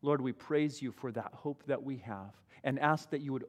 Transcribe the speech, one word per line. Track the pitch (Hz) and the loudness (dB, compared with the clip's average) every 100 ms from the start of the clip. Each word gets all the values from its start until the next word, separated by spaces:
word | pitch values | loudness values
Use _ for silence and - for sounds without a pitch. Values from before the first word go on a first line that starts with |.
Lord, | 143 147 | 4 2
we | 131 | 2
praise | 127 - 151 151 139 | -4 0 2 2 0
you | 131 | -6
for | - 127 | -4 -6
that | 113 101 | -4 -6
hope | - 147 139 - | -6 -6 -6 -2
that | 135 | -2
we | 135 131 | 0 -6
have | 113 101 98 - _ - | -6 -8 -8 -16 _ -6
and | 131 135 | -2 4
ask | 147 156 - | 4 4 2
that | 147 | -4
you | 143 | -2
would | 131 | -4